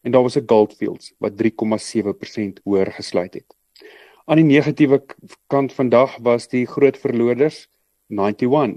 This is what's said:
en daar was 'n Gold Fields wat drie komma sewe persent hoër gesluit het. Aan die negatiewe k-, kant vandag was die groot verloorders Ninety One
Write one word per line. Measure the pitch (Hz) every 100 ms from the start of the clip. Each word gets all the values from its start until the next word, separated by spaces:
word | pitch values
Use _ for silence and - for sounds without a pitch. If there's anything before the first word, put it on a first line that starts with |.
en | 120
daar | 127
was | 123 143
'n | 113
Gold | 113 107
Fields | - 107 - - _
wat | 107 101
drie | 113
komma | - 110 107
sewe | - 110 101
persent | 92 - 113 101 -
hoër | 101 98 95
gesluit | - - 90 92
het. | - - _ _ _ - - _ _ -
Aan | 160
die |
negatiewe | 160 143 143 143 143 135
k-, | - - - - _
kant | 143 131
vandag | - 127 120 131 -
was | 120 120 -
die | 127 120
groot | - 135 -
verloorders | 139 120 120 123 151 - _ _ _ _ _
Ninety | 101 101 107 123
One | 151 120